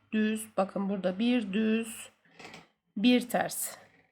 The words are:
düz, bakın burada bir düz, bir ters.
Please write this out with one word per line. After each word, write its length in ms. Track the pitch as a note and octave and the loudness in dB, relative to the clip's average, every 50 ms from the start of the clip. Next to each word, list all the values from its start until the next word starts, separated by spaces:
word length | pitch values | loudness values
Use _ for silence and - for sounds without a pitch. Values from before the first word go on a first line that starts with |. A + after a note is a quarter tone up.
| _ - | _ -4
düz, 460 | - G#3+ G#3+ G#3+ A3 A3 - - - | 0 0 2 2 0 -2 -6 -6 -2
bakın 320 | - G3 G3 - F#3+ G3 F#3+ | -2 -2 0 -2 -4 -2 -2
burada 300 | G3+ G3 - G3 F#3 F#3+ | -2 -2 -2 -2 0 0
bir 340 | A#3 A#3+ B3 B3 G#3+ G3 F#3 | 2 2 2 2 0 -2 -2
düz, 580 | A3 A3 A3 A3 A3+ A3+ A3 - - - - _ _ _ _ _ - - - - - - _ _ _ _ _ - | 0 2 2 2 0 0 -4 -10 -14 -16 -20 _ _ _ _ _ -20 -20 -18 -18 -20 -20 _ _ _ _ _ -4
bir 320 | G#3 G3 B3 B3 A#3+ A#3+ - | 2 4 6 6 4 2 2
ters. 480 | - F3+ - E3 - - - - - - - - _ _ _ _ | 0 0 0 -2 -4 -6 -8 -8 -10 -14 -20 -20 _ _ _ _